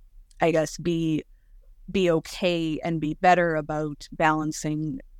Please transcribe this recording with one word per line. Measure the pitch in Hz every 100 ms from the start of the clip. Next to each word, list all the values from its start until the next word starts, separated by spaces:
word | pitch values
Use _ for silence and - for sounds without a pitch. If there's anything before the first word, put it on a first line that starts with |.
| - - - -
I | 165
guess, | 156 151 -
be, | 160 165 160 156 - - _ - - - -
be | 196 175
okay | 160 - - 180 170 160 156
and | 170 160
be | 156
better | 160 185 175 170
about | 156 151 151 151 147 -
balancing | - 160 156 151 - 151 151 156 131 -